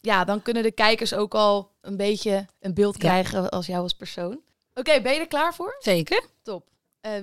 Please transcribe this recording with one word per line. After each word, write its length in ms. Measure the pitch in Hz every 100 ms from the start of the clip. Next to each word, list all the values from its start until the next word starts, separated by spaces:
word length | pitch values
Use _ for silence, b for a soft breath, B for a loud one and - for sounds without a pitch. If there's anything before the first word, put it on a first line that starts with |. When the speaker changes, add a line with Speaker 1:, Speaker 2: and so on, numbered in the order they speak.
Speaker 1:
ja, 220 | 220 196
dan 180 | 180 208
kunnen 220 | - 233
de 80 | 226
kijkers 420 | 220 214 226 226
ook 200 | - 208
al 380 | 214 208 202 190 _
een 160 | - 196
beetje 480 | 202 214 214 196 196 _
een 140 | 196
beeld 200 | 180 208
Speaker 2:
Ja. 60 | 202
Speaker 1:
krijgen 500 | 170 185 185 196 185
als 160 | 185 170
jou 160 | 180
als 120 | 180
persoon. 460 | - 180 - 175 277 - _ _
Oké, 280 | - 269 294
ben 120 | 233
je 60 | 294
er 80 | 320
klaar 260 | 294 330 -
voor? 200 | 370 554
Speaker 2:
Zeker. 440 | 233 180 156 403 - _
Speaker 1:
Top. 240 | - 185 - _ _ _
Eh, 100 | 214 208